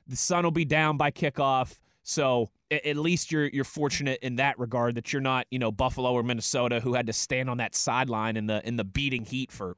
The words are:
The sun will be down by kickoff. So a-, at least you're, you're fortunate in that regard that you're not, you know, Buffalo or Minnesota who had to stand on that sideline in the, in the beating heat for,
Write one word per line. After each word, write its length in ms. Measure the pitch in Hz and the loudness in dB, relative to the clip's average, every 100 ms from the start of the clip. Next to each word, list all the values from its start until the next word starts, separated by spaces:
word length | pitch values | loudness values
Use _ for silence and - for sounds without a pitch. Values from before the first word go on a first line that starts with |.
| - | -8
The 100 | 123 | -4
sun 260 | - 175 | 0 2
will 80 | 170 | 2
be 140 | 160 147 | 2 2
down 320 | 156 156 147 | 2 4 2
by 140 | 147 | 0
kickoff. 680 | - 151 151 135 131 127 - _ _ - | 0 -2 2 2 2 0 -8 _ _ -6
So 440 | 151 135 120 110 _ - | 0 4 4 0 _ -4
a-, 180 | 147 147 | -2 0
at 100 | 147 | 0
least 340 | 165 175 - | 2 0 0
you're, 160 | 156 147 | 0 0
you're 160 | 139 | 0
fortunate 560 | 131 156 143 - 139 131 | -4 -2 -2 0 -2 -2
in 140 | 127 123 | -2 0
that 240 | 139 123 | 0 0
regard 340 | 117 123 120 | -2 0 0
that 180 | 120 - | 0 -4
you're 120 | 143 | -2
not, 240 | 135 127 - | 0 0 -2
you 80 | 127 | -2
know, 140 | 113 | -2
Buffalo 420 | 104 127 131 127 | 0 -2 0 2
or 80 | 123 | 2
Minnesota 580 | 120 117 - 131 120 117 | 0 -2 0 0 2 0
who 140 | 123 | 0
had 140 | 123 117 | 0 0
to 60 | |
stand 360 | - - 131 131 | -2 -2 -2 0
on 80 | 123 | -2
that 160 | 113 | -2
sideline 640 | - 139 123 131 110 110 110 | -2 0 0 0 0 0 0
in 80 | 107 | 0
the, 160 | 107 | -2
in 120 | - 117 | -2 -4
the 80 | |
beating 420 | 98 143 139 127 107 | -2 -2 -2 -2 -4
heat 260 | 131 127 | -4 -6
for, 220 | - 92 | -8 -10